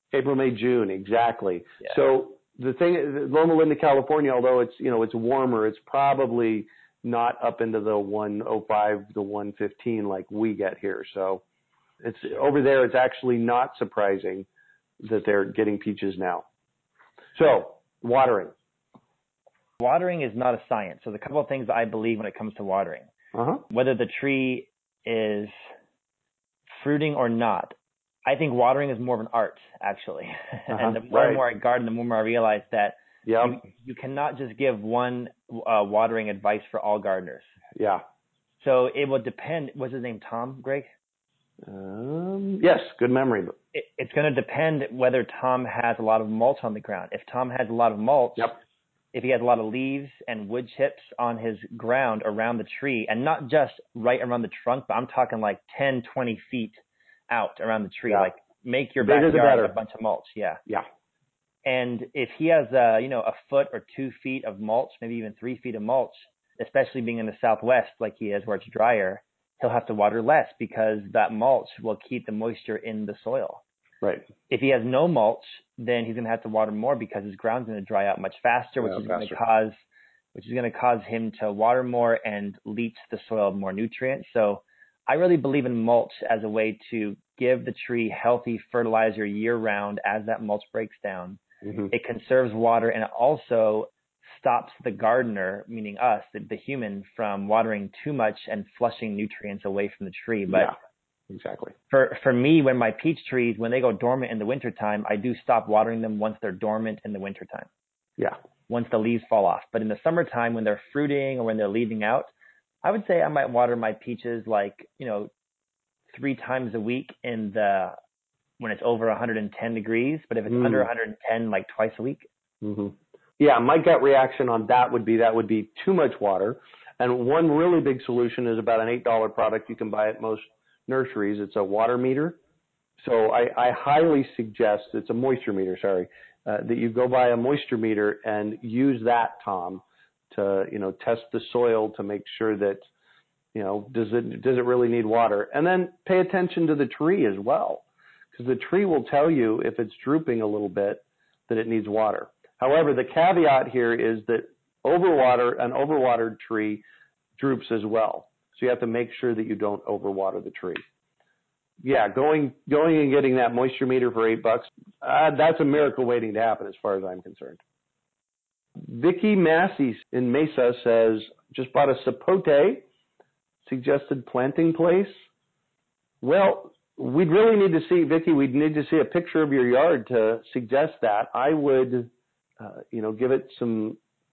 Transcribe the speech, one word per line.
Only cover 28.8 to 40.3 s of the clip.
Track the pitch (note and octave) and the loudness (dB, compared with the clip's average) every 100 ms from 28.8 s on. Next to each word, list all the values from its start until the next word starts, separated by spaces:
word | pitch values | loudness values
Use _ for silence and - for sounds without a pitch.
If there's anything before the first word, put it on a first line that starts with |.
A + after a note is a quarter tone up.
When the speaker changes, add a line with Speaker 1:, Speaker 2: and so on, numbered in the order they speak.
| C#3+ | 0
Speaker 2:
is | A#2 | -4
more | B2 A#2 | -4 -4
of | |
an | A2 | -2
art, | A#2 G#2 - - - | -2 -2 -4 -20 -8
actually. | G2 G2 - F2+ E2+ - - | -6 -6 -8 -12 -12 -14 -14
<laughs> | G2 - | -12 -8
Speaker 1:
Uh-huh. | A2 | -2
Speaker 2:
And | A2+ A2+ | -2 -2
the | |
more | A#2+ A#2 B2+ | 0 2 4
and | |
Speaker 1:
Right. | |
Speaker 2:
more | A2+ B2 | 4 0
I | G#2+ | 0
garden, | A#2+ B2 A#2 | 0 0 0
the | |
more | A#2 | -4
and | A#2+ | -2
more | A2+ | 0
I | |
realize | A2 A#2 A2 G#2 - | 0 2 2 0 -2
that | A2 G2+ - _ _ - | -2 -2 -4 _ _ 0
Speaker 1:
Yep. | A2+ A#2+ B2 | 2 2 -2
Speaker 2:
you, | - _ A#2+ | -14 _ -18
you | B2 | -14
cannot | C3 C#3 D3 A#2+ | -10 -6 -6 -6
just | C3 G#2+ | -10 -2
give | C3+ A2 | 0 0
one, | G#2+ A#2+ B2 B2 A#2+ _ - | -2 -2 0 -4 -10 _ -16
uh, | A#2 - A2 | -8 0 2
watering | G#2 G#2 A2+ A2+ G#2+ | 2 2 2 0 -4
advice | G2 G#2 G#2+ - | -4 -2 -2 -4
for | - | -6
all | G#2 G#2 | -2 -2
gardeners. | G2 F#2+ F2+ B1+ _ _ _ - | -2 -4 -4 -14 _ _ _ -4
Speaker 1:
Yeah. | G#2 F#2 - _ _ _ _ _ - | -2 -2 -4 _ _ _ _ _ 2
Speaker 2:
So | B2+ B2+ | 2 2
it | - C#3+ | 0 -2
will | C3+ | -2
depend. | A#2+ - - E3 C#3 - | -4 -10 -8 -8 -8 -10
Was | C3 | -10
his | C3 | -8
name | A#2+ G#2+ | -10 -12
Tom, | - | -10